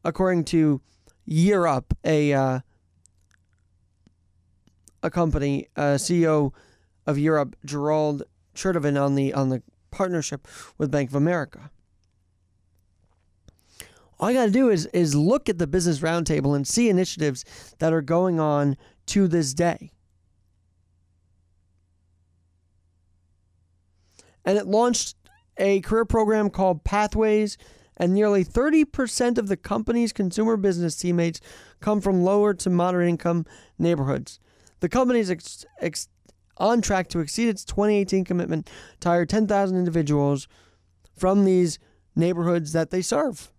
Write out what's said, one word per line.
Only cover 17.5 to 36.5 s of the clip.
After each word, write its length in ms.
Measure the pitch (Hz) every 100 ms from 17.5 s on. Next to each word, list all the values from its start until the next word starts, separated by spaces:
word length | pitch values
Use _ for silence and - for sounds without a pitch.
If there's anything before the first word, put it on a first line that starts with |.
| - - _
that 140 | 160
are 80 | 160
going 380 | 143 170 185 165
on 360 | 151 147 143 135 - _ -
to 200 | 208 190
this 260 | 170 139
day. 380 | 143 170 - - _ _ _ _ _ _ _ _ _ _ _ _ _ _ _ _ _ _ _ _ _ _ _ _ _ _ _ _ _ _ _ _ _ _ _ _ _ _ _ _ _ _ _ _ _
And 120 | - 202
it 100 | 202
launched 480 | 208 247 233 - - _ 831 _ -
a 220 | 196 196
career 240 | - 220
program 440 | 226 233 214 220 208
called 340 | - 190 165
Pathways, 760 | - 202 214 214 220 214 208 - - - _ -
and 160 | 175
nearly 300 | 190 214 202
thirty 400 | 180 233 285 311
percent 520 | 294 - 247 - 240 240
of 100 | 202
the 100 | 190
company's 560 | - 214 220 233 233
consumer 440 | - 185 214 220 220
business 400 | 196 175 170 -
teammates 440 | 175 175 170 165 - - - _
come 220 | 208 208
from 200 | 196 185
lower 320 | 180 208 208
to 160 | 190 190
moderate 400 | 175 175 180 175
income 360 | 170 170 170 165 - - -
neighborhoods. 600 | 170 165 135 139 127 - _ _ _ _
The 80 | 180
company's 420 | 247 247 240 196
ex-, 340 | 165 - - - 831
ex-, 300 | 170 - - _ _ _ _